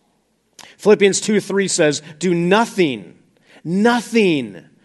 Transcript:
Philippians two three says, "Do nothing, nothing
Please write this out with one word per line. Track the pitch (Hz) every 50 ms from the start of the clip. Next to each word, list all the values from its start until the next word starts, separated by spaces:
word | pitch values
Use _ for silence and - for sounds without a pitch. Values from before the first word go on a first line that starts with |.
| _ _ _ _ _ _ _ _ _ _ _ - - - - _
Philippians | - 202 214 - 202 196 180 -
two | - - 214 190
three | - - 190 196 196 175
says, | - 180 160 151 143 139 - - - -
"Do | 175 185 170
nothing, | 170 170 175 190 220 233 226 - 196 175 143 123 104 87 - - _ _ _ _ _ _ _ _ - -
nothing | 156 180 196 214 240 240 240 - - 226 233 208 180 156 139 120 104 92 80 - _ _ _